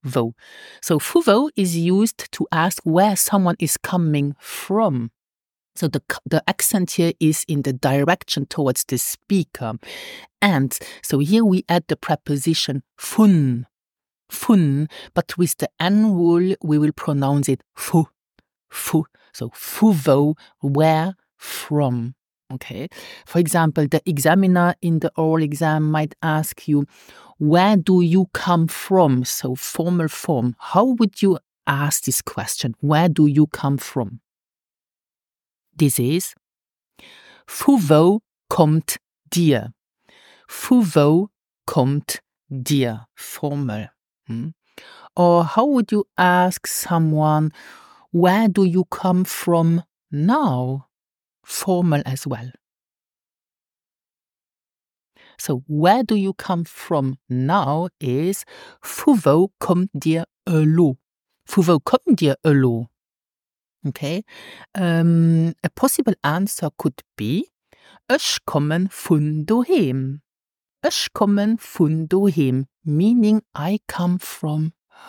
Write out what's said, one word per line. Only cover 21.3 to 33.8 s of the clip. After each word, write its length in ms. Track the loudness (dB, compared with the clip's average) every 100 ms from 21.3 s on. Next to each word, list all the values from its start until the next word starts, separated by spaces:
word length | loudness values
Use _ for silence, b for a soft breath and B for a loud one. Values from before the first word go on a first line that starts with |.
| _
from?" 760 | -14 -14 -4 -2 0 -2 -6 -12 _ _ _
Okay. 340 | -16 -14 -12 -12 B B B -4
For 140 | 0
example, 480 | 0 2 0 0 0
the 120 | -2 -2
examiner 680 | -2 2 4 4 4 2 0
in 200 | -2 -2
the 100 | -2 -2
oral 260 | 0 0
exam 480 | 0 -2 0 0 0
might 240 | 0 -2 -4
ask 460 | -2 -2 -4 -8 -2
you, 180 | -2 -2 B B B B B
"Where 380 | 2 4 4 4
do 240 | 4 4
you 260 | 4 2 0
come 360 | -4 0 2 0
from?" 560 | -2 0 4 4 2
So 320 | -2 -6 -6 -6
formal 500 | -8 -4 -2 0 -2
form. 480 | -6 -4 -2 -2 -4
How 240 | -2 0
would 360 | 2 2 0 2
you 200 | 0 0 -4 _ -4
ask 380 | -2 -2 -2
this 180 | -4 -6
question? 540 | -6 -10 -8 -6 -6 -4
"Where 300 | 0 2 2
do 180 | 4 4
you 220 | 4 2
come 280 | 0 -4
from?" 420 | -4